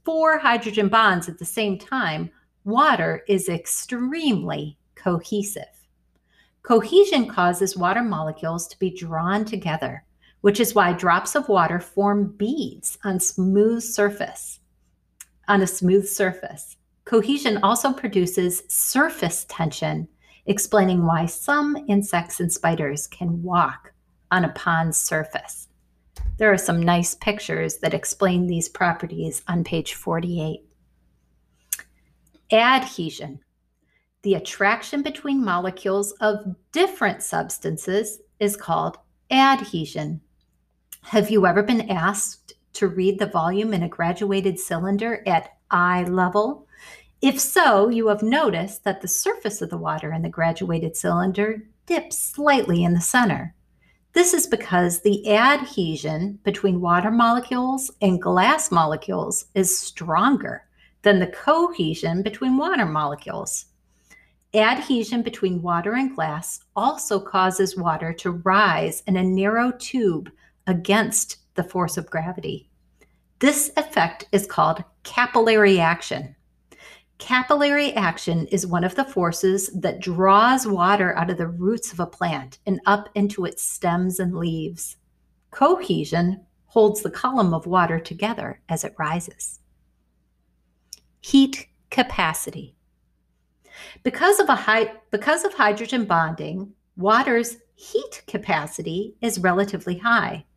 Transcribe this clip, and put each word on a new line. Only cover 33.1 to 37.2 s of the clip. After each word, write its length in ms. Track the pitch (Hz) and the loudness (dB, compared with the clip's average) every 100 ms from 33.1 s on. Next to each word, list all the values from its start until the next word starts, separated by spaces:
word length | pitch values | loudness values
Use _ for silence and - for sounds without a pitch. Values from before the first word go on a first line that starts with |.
| - 143 139 _ _ _ _ _ _ _ _ | -10 -14 -16 _ _ _ _ _ _ _ _
The 120 | 202 175 | -2 -2
attraction 680 | - - 196 226 - 294 | -2 0 2 2 -2 -4
between 400 | 294 285 285 277 | -4 -6 -2 0
molecules 720 | 220 175 185 180 196 196 202 | 0 0 -2 -4 -2 -2 -2
of 420 | - 214 208 190 180 _ | -2 0 0 -4 -12 _
different 500 | 311 381 - 208 - | 0 0 0 -2 -2